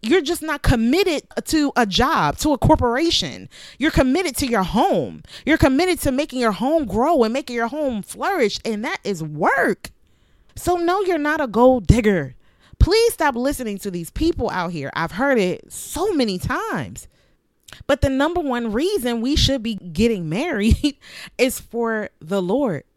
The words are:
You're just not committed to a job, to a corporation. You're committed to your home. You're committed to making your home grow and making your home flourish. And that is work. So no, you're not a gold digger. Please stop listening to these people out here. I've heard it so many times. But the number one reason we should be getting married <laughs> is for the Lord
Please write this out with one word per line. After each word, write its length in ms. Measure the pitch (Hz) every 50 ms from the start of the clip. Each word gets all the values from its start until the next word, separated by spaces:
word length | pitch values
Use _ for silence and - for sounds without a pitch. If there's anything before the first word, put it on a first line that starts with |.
You're 200 | - 220 294 381
just 200 | 294 269 339 -
not 200 | - 320 302 285
committed 640 | - - 269 233 220 233 262 359 403 381 311 277 - _ - - -
to 260 | - - 320 294 277 -
a 80 | - 240
job, 520 | 208 175 160 233 285 320 233 165 147 143 -
to 120 | - 311
a 60 | 294
corporation. 880 | 233 - - 311 - 277 240 233 254 339 330 339 - 196 151 - 92 95 - - - - - -
You're 140 | _ 247 320
committed 440 | - - 269 254 262 349 381 330 247
to 100 | - 285
your 160 | 254 233 208 185
home. 600 | 165 151 214 285 - 302 185 135 98 82 76 - - - - -
You're 120 | 240 311
committed 420 | - - 277 262 269 359 370 349 -
to 100 | - 285
making 300 | 254 262 302 302 - 254
your 100 | 240 226
home 340 | 196 170 220 269 311 330 294
grow 380 | 208 175 214 247 302 349 285 226
and 100 | 220 226
making 220 | 269 - - 247
your 120 | 233 233
home 340 | 233 254 302 311 269 240 208
flourish. 580 | 180 - - 196 254 349 403 359 254 202 - - -
And 180 | - 220 208 220
that 160 | 294 370 381 _
is 160 | - 202 165 160
work. 680 | 156 151 147 180 262 508 539 - 269 190 _ _ - - _ _ _ _ _ _ _ _ _ _ _ _
So 200 | - - 339 359
no, 260 | 349 339 339 359 403
you're 160 | 403 359 359
not 240 | 311 285 294 302 320
a 60 | 294
gold 400 | 247 190 220 240 254 262 247 190
digger. 480 | - - 233 220 214 202 175 143 131 - - _ - _ _ _ _ - _
Please 340 | - - 381 453 466 466 -
stop 220 | - 330 294 254
listening 420 | 226 247 277 294 - 254 220 202 190
to 120 | - 202
these 180 | 180 175 170 -
people 400 | _ - 311 330 349 - 262 214
out 220 | 147 180 175 175
here. 180 | 175 156 135 135 -
I've 180 | - 165 165
heard 260 | - 180 262 285 269
it 340 | 233 190 180 165 - - -
so 420 | - - - - - 302 359 427 381
many 260 | 294 247 220 190 180
times. 680 | - - 247 320 427 453 349 196 131 87 98 - - - _ _ _ _ _ _ _ _ _ _ _ - - - -
But 160 | - 269 254
the 80 | - 277
number 300 | 269 262 277 320 349 349
one 320 | 320 277 247 240 233 226
reason 500 | 202 233 311 381 427 381 233 247 240 233
we 140 | 220 262 294
should 260 | 330 - - 269 269
be 140 | 208 233 220
getting 540 | 190 - 180 156 151 220 233 226 185 170 156
married 680 | 156 202 294 359 302 208 202 233 - - - 294 277 _ - - -
<laughs> 200 | - - - _
is 220 | - 247 262 - -
for 500 | - - - 233 233 226 220 220 208 - _ _
the 220 | - 156 196 196
Lord 440 | 185 175 196 269 294 240 170 139 - _ _